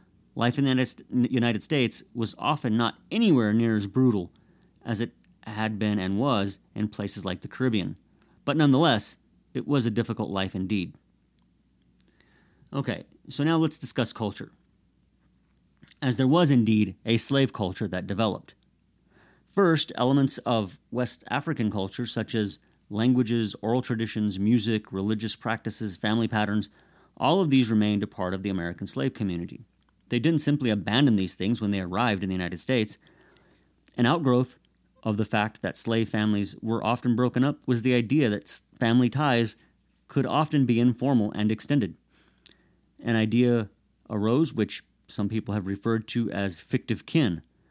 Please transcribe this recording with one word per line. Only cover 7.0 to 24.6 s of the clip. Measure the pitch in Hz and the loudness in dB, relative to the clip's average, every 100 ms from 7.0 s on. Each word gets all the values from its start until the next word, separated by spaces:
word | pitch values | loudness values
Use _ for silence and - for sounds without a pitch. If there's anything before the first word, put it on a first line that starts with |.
| 101 - | -6 -6
like | 92 90 | -6 -6
the | - | -8
Caribbean. | - 131 107 92 - _ _ _ _ | -4 0 0 -4 -8 _ _ _ _
But | - 147 | -2 2
nonetheless, | 147 131 165 110 - - _ _ _ | 6 6 4 2 -2 -10 _ _ _
it | 123 - | -8 -2
was | 139 113 | 0 0
a | |
difficult | 107 117 110 107 | 0 -2 -4 -4
life | 95 95 | -4 -4
indeed. | 95 95 104 90 - _ _ _ _ _ _ _ _ _ _ _ _ _ _ _ _ - | -4 -4 -4 -6 -10 _ _ _ _ _ _ _ _ _ _ _ _ _ _ _ _ -10
Okay, | 139 127 92 - _ - | -6 -4 -6 -10 _ -10
so | - | -2
now | 147 165 | 0 2
let's | 160 - | 0 -2
discuss | 117 - 113 | -6 -2 -2
culture. | - 107 - - _ _ _ _ _ _ _ _ _ _ _ _ _ - - | -2 -6 -6 -14 _ _ _ _ _ _ _ _ _ _ _ _ _ -20 -6
As | 131 117 | -2 2
there | 131 | 4
was | 165 156 | 4 6
indeed | 131 110 107 98 92 110 | 4 4 4 2 -2 0
a | 113 | 2
slave | - 139 131 | 2 2 2
culture | - 95 95 101 | 0 -4 -4 -6
that | 92 95 | -6 -4
developed. | 98 110 - - - _ _ _ _ _ _ _ _ _ | -2 -2 -2 -10 -20 _ _ _ _ _ _ _ _ _
First, | - 185 156 - | 2 4 4 2
elements | - 123 139 135 - | 0 2 4 2 0
of | - 117 95 - - | 0 0 0 -6 -8
West | 117 123 - - | -4 -4 -4 -4
African | 127 - 143 107 | -4 -2 -2 -2
culture, | 101 95 - | -2 -4 -6
such | 120 - 107 | -6 -4 -2
as | 117 101 - _ _ - | -2 -2 -6 _ _ -8
languages, | 107 123 127 113 117 107 - | 0 2 2 2 0 -2 -4
oral | 110 127 | -2 -2
traditions, | - 113 113 110 107 95 | -2 -4 -4 -2 -2 0
music, | 104 120 | 2 2